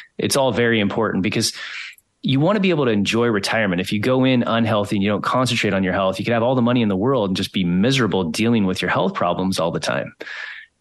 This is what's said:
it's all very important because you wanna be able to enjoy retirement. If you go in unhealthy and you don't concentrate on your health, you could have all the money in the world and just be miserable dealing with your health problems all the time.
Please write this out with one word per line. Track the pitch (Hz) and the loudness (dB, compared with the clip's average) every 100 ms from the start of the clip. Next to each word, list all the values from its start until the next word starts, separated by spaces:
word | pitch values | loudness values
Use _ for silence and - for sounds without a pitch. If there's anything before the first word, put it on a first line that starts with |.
| - - | -14 -6
it's | 101 139 | -2 0
all | 131 | 0
very | 113 117 113 | 2 2 2
important | 101 - 104 95 | 0 0 -2 0
because | 107 120 110 - - - - - _ _ | -2 0 -2 -6 -12 -14 -14 -18 _ _
you | - 135 | -2 2
wanna | 165 208 | 2 2
be | 190 | 2
able | 160 123 | 2 2
to | |
enjoy | 104 95 110 120 | 2 0 0 0
retirement. | 104 - 113 104 90 | 0 0 0 0 -2
If | 95 | -2
you | 107 | -2
go | 123 131 | 0 2
in | 131 123 | 2 2
unhealthy | 107 113 110 107 98 104 | 2 0 2 0 0 0
and | |
you | 101 | 0
don't | 101 | 0
concentrate | - 127 127 117 107 | 0 0 0 0 0
on | 95 | 0
your | 92 | 0
health, | 92 95 95 | 0 0 -2
you | |
could | 113 | -2
have | 117 | 0
all | 117 | 2
the | 127 | 2
money | 117 123 | 2 2
in | 107 | 2
the | 92 | 2
world | 120 135 98 | 2 2 0
and | 95 | -2
just | 92 | -2
be | 101 | -2
miserable | 87 90 120 135 107 95 | 0 2 2 2 2 0
dealing | 85 - 113 117 | -2 0 2 2
with | 95 92 | 0 -2
your | 90 | -2
health | 90 196 | 0 -2
problems | 190 87 87 92 92 | 0 -2 0 -2 -2
all | 82 | -2
the | 82 | -2
time. | - 62 - - - - - - - _ | -2 -4 -6 -12 -16 -14 -14 -16 -20 _